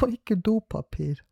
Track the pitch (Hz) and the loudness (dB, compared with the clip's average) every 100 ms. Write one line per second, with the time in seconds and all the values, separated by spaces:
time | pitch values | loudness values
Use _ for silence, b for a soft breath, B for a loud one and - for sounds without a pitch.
0 | 254 240 - 190 214 220 - - - - | 0 0 -2 0 2 0 -2 -8 -8 -6
1 | 147 143 _ | -6 -6 _